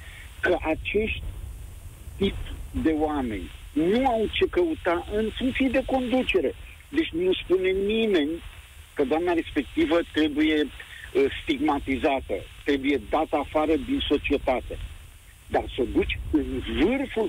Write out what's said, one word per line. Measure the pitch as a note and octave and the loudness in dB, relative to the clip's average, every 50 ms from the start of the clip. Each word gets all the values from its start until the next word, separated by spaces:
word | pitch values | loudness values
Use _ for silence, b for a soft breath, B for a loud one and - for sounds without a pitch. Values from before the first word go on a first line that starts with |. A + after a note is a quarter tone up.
| B B B B B B - - | B B B B B B -8 -2
că | - - - - | 0 2 2 2
acești | - - - - - - - G#3+ A3 - - - - - - - - - - - - - - - - - - - - - - | 2 0 -2 -2 -2 -2 0 0 0 0 -2 -6 -8 -8 -8 -8 -10 -10 -10 -12 -12 -14 -14 -14 -14 -16 -16 -16 -16 -14 -4
tip | - - - - - - - - - - - | -2 -2 -2 0 -2 -6 -8 -8 -10 -10 -8
de | - C3 B2 D#3+ D#3+ D3+ | -4 0 2 2 2 2
oameni | D#3 D3+ D3+ C#3+ B2+ A#2 G#2 F#2 E2+ - - - - - - | 2 0 0 0 -2 -2 -4 -6 -8 -10 -12 -14 -16 -4 0
nu | D3 D#3+ F3 G#3 B3 C4+ | 2 4 4 4 4 4
au | C4 A#3 A3+ G#3+ F#3+ - | 4 2 2 0 0 0
ce | - F#4+ | 0 0
căuta | - - - F4+ - D#4 - - - E3+ F3 E3+ - G#3 | 2 4 2 2 2 0 0 0 0 0 0 -2 -2 -2
în | G#3 A3 G#3+ - - | 0 0 -2 -2 -2
funcție | A#3 C4 A#3 - C4 C4+ | -2 0 0 2 2 2
de | A#3 C4+ C4 | 2 2 0
conducere, | - C4 C4 B3+ A#3+ A#3 C4 B3 - - - C#3 A#2 - B B B B B B - | 2 0 0 0 2 2 2 2 2 2 2 2 2 0 B B B B B B -4
deci | - - D#3+ - | 0 0 0 0
nu | - D#3+ F3+ F#3 F3+ | 0 0 2 2 2
spune | - - - F3 F#3+ F#3 F#3 | 2 2 2 2 4 4 2
nimeni | F#3+ F#3+ G3 G3+ A3 A3+ A3+ G#3+ G3 D#3+ C#3+ D3+ E3 E3 - - - - - - - - - - - | 2 2 2 2 2 2 4 4 4 4 2 2 -2 -4 -8 -12 -16 -18 -18 -18 -20 -20 -20 -6 -2
că | - C#3+ | 0 0
doamna | B3 D#3 D#3 F3 F3+ F3 | 2 2 2 2 2 2
respectivă | D#3+ - - - D#3 C#3+ - - D4+ E4+ C#4 A3 E3+ - - - | 0 0 -2 -2 -4 -4 -2 0 0 2 4 4 2 2 2 0
trebuie | D#3 D#3 D3+ C3+ D3 D#3 D#3 D#3 D3+ D3 C3 - B B B B B B B - | 0 0 2 2 2 2 4 4 2 2 0 -4 B B B B B B B 2
uh, | C#3 C#3 C3+ - - - | 2 2 2 2 -2 -4
stigmatizată, | - D4+ A#3 C#3+ D#3 C#3+ C#3 - - C3+ B2 A#2 D3+ C3+ C3 - - G#2 F#2 - - - - - | -2 -2 0 0 0 0 0 0 -2 -2 0 2 2 2 0 -2 -4 -6 -6 -6 -8 -16 -6 -2
trebuie | - C#3+ C#3 C3 C#3 C#3+ B2+ A2 - | 0 0 2 2 0 0 0 0 0
dată | E3 D3+ D#3+ - - | 0 0 0 0 0
afară | D3+ C3+ - - D#3 D#3 D3+ D#3+ C#3+ B2 A2+ | -2 -2 0 0 2 2 2 2 2 0 0
din | C3+ C#3 - - | -2 0 0 2
societate. | D3+ C#3 - - C#3+ C3+ - C#3 B2+ A#2+ - - - - - - - - - - - - - - - - - | 0 0 2 0 0 0 2 0 0 0 -2 -6 -8 -10 -10 -10 -12 -14 -18 -18 -20 -20 -20 -20 -20 -20 -6
Dar | - - - - - - | -2 0 0 0 0 -2
să | - F#4 D#4 D4+ | -2 -2 2 2
duci | D#4+ G4+ - - - - - | 2 0 0 -2 -4 -2 2
în | - D4+ C4 B3+ C4 B3+ - - A#2 - | 2 2 2 0 -2 -4 -4 -2 0 2
vârful | D#3 G#3 B3+ C#4 C#4 A3 - A3 A3 | 4 4 2 2 -2 -2 -2 -2 -2